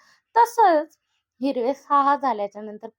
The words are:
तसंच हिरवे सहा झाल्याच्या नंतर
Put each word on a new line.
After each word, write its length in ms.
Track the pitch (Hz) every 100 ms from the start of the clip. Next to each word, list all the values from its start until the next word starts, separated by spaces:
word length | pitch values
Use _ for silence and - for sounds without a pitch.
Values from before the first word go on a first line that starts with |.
| _ _ _ 453
तसंच 600 | 466 466 403 302 302 _ _ _ _ -
हिरवे 320 | 269 254 233
सहा 440 | 269 - 285 277 285
झाल्याच्या 440 | 269 208 202 208
नंतर 260 | 214 214 220